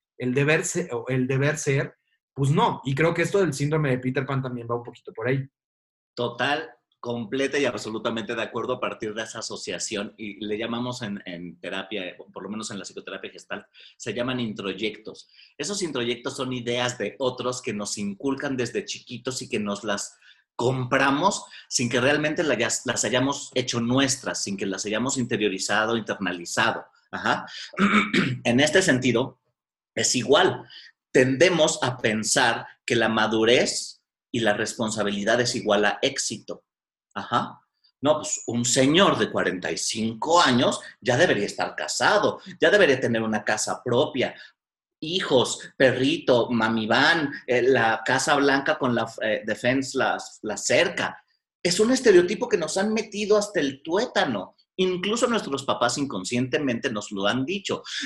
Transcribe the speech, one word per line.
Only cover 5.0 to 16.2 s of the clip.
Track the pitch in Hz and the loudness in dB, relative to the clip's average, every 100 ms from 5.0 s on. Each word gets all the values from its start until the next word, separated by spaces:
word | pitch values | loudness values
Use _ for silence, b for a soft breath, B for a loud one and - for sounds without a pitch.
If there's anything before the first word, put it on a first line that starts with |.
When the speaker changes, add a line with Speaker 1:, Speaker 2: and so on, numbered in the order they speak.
| - | -16
Speaker 1:
por | - 120 | -6 -2
ahí. | 139 135 _ _ _ _ _ _ | -2 -4 _ _ _ _ _ _
Speaker 2:
Total, | - 120 - 135 151 160 - _ _ | -6 -4 -2 -2 -2 -6 -16 _ _
completa | 120 120 104 135 139 143 | -8 -6 -4 -2 -2 0
y | 127 | 0
absolutamente | 104 107 110 117 113 104 | -2 -6 -6 -4 -4 -4
de | 113 | -6
acuerdo | 107 117 117 | -6 -6 -4
a | 123 | -4
partir | 104 101 107 | -6 -6 -8
de | 107 | -8
esa | 107 113 | -8 -10
asociación, | - 98 - 87 - 104 110 - | -10 -10 -8 -8 -6 -6 -6 -10
y | 107 98 | -14 -10
le | 104 107 | -6 -4
llamamos | 117 120 123 123 | -4 -4 -6 -6
en, | 104 101 92 | -8 -10 -10
en | 85 87 82 | -12 -12 -12
terapia, | 90 95 95 101 90 - - | -10 -8 -8 -8 -8 -12 -16
por | 98 | -14
lo | 98 | -10
menos | 107 107 | -8 -8
en | 98 | -10
la | 87 | -12
psicoterapia | 95 92 95 101 | -14 -12 -12 -12
gestalt, | 85 - 101 - B B - | -16 -14 -14 -14 B B -12
se | 117 | -8
llaman | 107 123 127 | -6 -4 -4
introyectos. | 113 95 98 92 110 - 90 - b b b - | -4 -4 -6 -4 -6 -6 -14 -18 b b b -10
Esos | 156 202 | -6 -4
introyectos | 175 123 120 120 | -4 -2 -2 -4